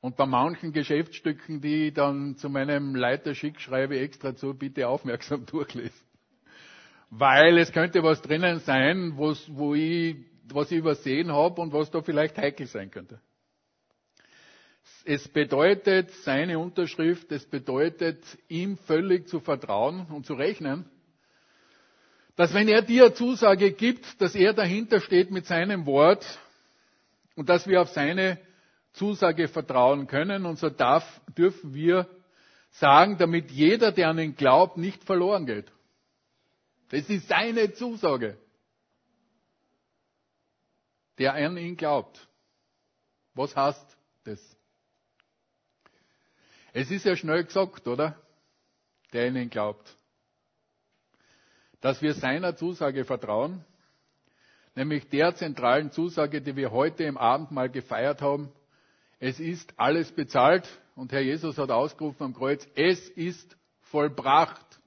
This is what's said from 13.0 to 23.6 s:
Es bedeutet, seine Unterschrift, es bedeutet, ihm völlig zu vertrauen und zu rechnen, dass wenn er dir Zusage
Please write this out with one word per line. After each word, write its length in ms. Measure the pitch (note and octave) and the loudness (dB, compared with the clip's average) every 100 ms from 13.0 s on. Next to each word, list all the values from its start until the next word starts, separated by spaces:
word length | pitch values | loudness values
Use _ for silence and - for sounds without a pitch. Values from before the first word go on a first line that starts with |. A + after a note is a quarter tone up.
| F#2 A#2 _ _ _ _ _ _ _ _ _ _ _ _ _ _ _ _ _ _ | -18 -20 _ _ _ _ _ _ _ _ _ _ _ _ _ _ _ _ _ _
Es 240 | - C#3+ - | -6 -6 -4
bedeutet, 840 | E3 D3 C#3 E3 G3 G3+ F#3+ F3+ - | -2 0 4 4 4 4 2 0 -8
seine 360 | - C3+ E3+ E3 | -4 -2 0 -4
Unterschrift, 720 | F3 F3 E3+ - D#3+ F3 - | -4 -4 -4 -2 -2 -2 -4
es 120 | D3 | -12
bedeutet, 760 | - C#3+ C3 C3 E3 E3 E3 E3 - - _ | -8 -10 -4 0 0 0 -6 -6 -14 -20 _
ihm 280 | E3 F#3+ G3 | -8 -6 -8
völlig 520 | - D#3+ F#3+ F3+ F3 | -2 0 2 0 0
zu 120 | E3 | -10
vertrauen 680 | - C#3 - G2+ B2 F3+ F3 | -4 -6 -2 0 0 -2 -12
und 180 | D3 | -14
zu 100 | C3 | -10
rechnen, 520 | C#3 D3+ G#3 D3+ - - _ _ _ _ _ _ _ _ _ _ _ _ _ _ - | -4 -4 -4 -6 -6 -10 _ _ _ _ _ _ _ _ _ _ _ _ _ _ 0
dass 180 | F3 | 2
wenn 140 | G3 G#3+ | 4 4
er 120 | G#3+ | 4
dir 320 | A#3 A#3+ B3 | 4 8 8
Zusage 600 | - A#3+ B3 A3 G3 | 8 -4 2 4 6